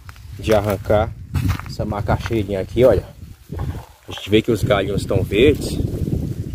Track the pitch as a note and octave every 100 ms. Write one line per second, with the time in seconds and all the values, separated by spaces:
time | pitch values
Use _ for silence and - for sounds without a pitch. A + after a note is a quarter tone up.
0 | - - - - - G#2+ G#2 G2 - G#2+
1 | A2 - - - - - - - G#2+ G#2
2 | A2 G#2+ - A2+ G2 G2 F#2 A2+ B2 G2+
3 | - - - - - - - - - -
4 | - - - G#2+ A2 A2 G2+ G2+ G2 G2
5 | - G2+ F2+ G2 C#3+ C3+ - - - -
6 | - - - - -